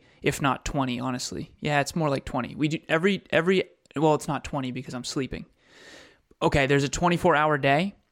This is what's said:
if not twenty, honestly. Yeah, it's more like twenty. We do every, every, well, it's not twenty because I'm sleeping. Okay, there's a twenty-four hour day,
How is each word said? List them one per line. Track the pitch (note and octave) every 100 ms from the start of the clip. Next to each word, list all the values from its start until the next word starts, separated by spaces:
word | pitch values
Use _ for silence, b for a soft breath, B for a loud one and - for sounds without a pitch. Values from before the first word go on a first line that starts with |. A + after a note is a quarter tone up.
| b b
if | - -
not | D3 B2 -
twenty, | D3 C3 A#2+
honestly. | B2+ B2+ - - D3+ _
Yeah, | D3+ D3
it's | C#3 F3
more | D#3
like | C3+ -
twenty. | C3 A2+ -
We | D3+
do | D#3+ -
every, | D#3+ F#3 F#3+ -
every, | D#3+ E3 F#3+ - _ _ C3+
well, | D#3 D3
it's | -
not | C3+
twenty | - D3 C3
because | B2 C3 B2
I'm |
sleeping. | A#2+ - C3 E2 - B B B B B B B _ _
Okay, | D#3+ D3 C3+
there's | C#3
a | C#3
twenty-four | - F3 C3 F3+ D3+
hour | D#3 D3
day, | C#3 C#3 G3 - _